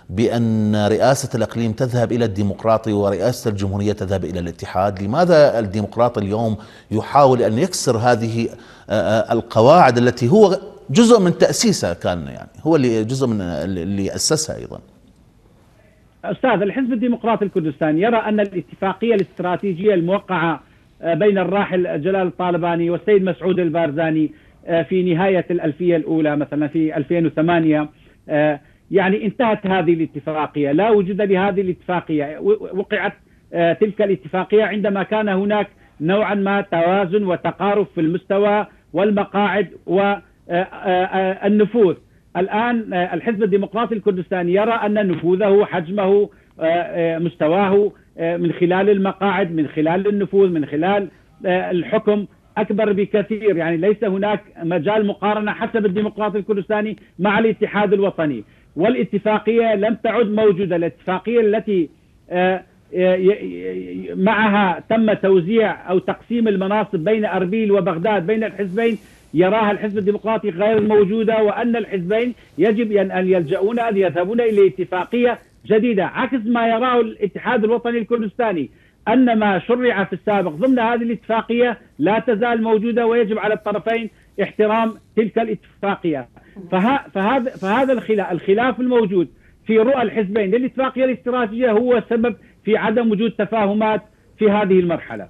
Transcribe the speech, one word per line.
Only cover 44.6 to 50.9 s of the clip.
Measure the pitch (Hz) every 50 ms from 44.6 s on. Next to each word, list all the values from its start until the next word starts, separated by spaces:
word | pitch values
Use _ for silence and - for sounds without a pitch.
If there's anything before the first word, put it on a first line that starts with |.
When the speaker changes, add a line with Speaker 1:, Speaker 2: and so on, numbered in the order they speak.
| 208 226 226
Speaker 2:
أن | 233 208 208 208 214 202 185
نفوذه، | 170 139 - 170 185 185 214 196 196 202 208
حجمه، | - - 180 170 156 190 208 196 185 196 202 208 - - - _ _ _ -
آه، | 160
آه، | 160 165 175 170 156 160 175 165 165 165 165
مستواه، | 170 165 160 - 165 151 165 190 202 190 196 202 208 202 - - _ _ - -
آه، | 165 165 170
من | 175 175 170 165
خلال | - 175 170 180 185 202 202
المقاعد، | 208 196 190 196 185 - 190 202 185 185 202 170 170
من | 160 151 139
خلال | - 156 156 160 170 190 190 202
النفوذ، | 208 202 202 - - 196 196 185
من | 175 160 143
خلال، | 135 143 147 165 185